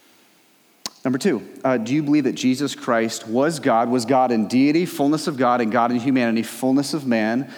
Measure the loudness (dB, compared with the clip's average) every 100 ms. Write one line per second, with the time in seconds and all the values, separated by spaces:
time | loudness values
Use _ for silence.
0 | _ _ _ _ _ _ _ _ -18 -8
1 | -4 0 0 -2 -4 -4 0 0 0 -2
2 | 2 2 2 0 0 0 -4 -6 -2 0
3 | 0 -4 -4 0 0 0 2 2 2 0
4 | 2 2 2 2 2 2 4 2 -2 0
5 | 0 0 -2 0 2 2 2 0 0 0
6 | 0 0 2 0 -4 -4 0 0 0 -4
7 | -2 0 0 -2 -6